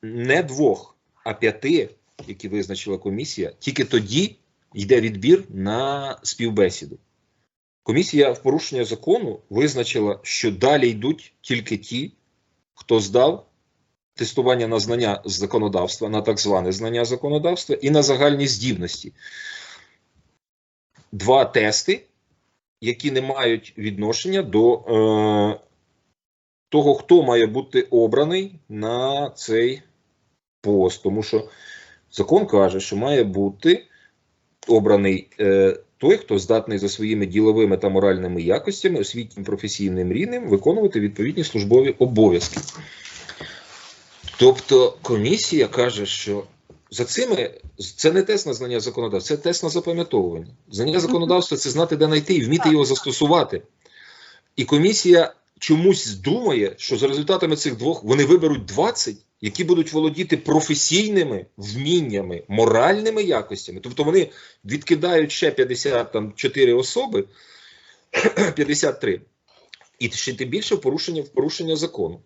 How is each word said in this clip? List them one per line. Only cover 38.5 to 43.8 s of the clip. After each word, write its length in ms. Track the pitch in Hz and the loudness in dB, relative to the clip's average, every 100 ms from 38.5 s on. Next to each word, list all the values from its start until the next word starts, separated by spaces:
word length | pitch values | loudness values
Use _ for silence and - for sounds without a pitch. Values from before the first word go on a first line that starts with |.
| 113 - 196 185 165 | 0 -2 -2 -2 -2
освітнім, 440 | 101 117 110 - | -4 -8 -12 -12
професійним 680 | 98 101 107 - 101 92 90 | -8 -8 -8 -4 -4 -2 -2
рівнем 360 | 101 208 247 240 | -2 -4 -6 0
виконувати 520 | 101 147 196 208 117 | 0 2 2 0 0
відповідні 440 | 104 104 113 185 | -4 -2 -4 -4
службові 500 | 151 110 101 120 135 - | -4 -4 4 4 4 2
обов'язки. 600 | 127 110 110 87 - - - - - - - - - - - - - - | 0 4 4 4 -2 -8 -12 -16 -20 -20 -20 -20 -20 -18 -18 -18 -20 -20